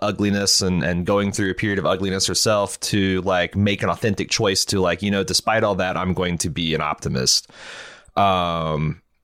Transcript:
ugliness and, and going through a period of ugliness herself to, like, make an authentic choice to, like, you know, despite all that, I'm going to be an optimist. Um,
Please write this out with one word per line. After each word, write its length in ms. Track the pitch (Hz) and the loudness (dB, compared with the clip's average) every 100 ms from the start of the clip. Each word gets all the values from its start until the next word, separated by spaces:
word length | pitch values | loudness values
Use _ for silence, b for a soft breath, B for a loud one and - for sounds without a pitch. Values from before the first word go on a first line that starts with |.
ugliness 640 | 104 90 104 101 98 - | -2 0 0 2 0 0
and, 200 | 95 90 | 2 0
and 220 | 73 87 | 0 0
going 280 | 87 101 101 | 2 2 0
through 180 | 95 95 | 0 -2
a 40 | |
period 240 | 92 107 98 | -2 -2 0
of 60 | |
ugliness 420 | 76 92 95 95 - | 0 0 -2 -2 0
herself 540 | 87 113 107 98 - | 0 2 2 0 -4
to, 400 | - 104 95 92 | -2 2 2 2
like, 340 | 95 90 87 | 2 2 2
make 280 | 98 101 101 | 2 2 2
an 80 | 98 | -2
authentic 400 | 85 113 98 - | 0 0 -2 -2
choice 340 | - 107 98 | 0 2 0
to, 160 | - 101 | 0 0
like, 220 | 90 85 | 2 0
you 80 | 101 | 0
know, 120 | 101 | 0
despite 400 | 90 90 - 110 | 0 0 0 2
all 120 | 107 | 2
that, 240 | 92 92 87 | 0 -2 -2
I'm 160 | 92 | -2
going 240 | 90 90 85 | 0 -2 -2
to 100 | 90 | -4
be 260 | 80 82 | -2 -2
an 60 | 78 | 0
optimist. 720 | 76 73 71 65 64 - B B B B B B B - | -2 -4 -4 -2 0 0 B B B B B B B 2
Um, 840 | 101 92 87 85 80 76 78 78 _ _ | 2 2 0 -2 -2 -2 -2 -4 _ _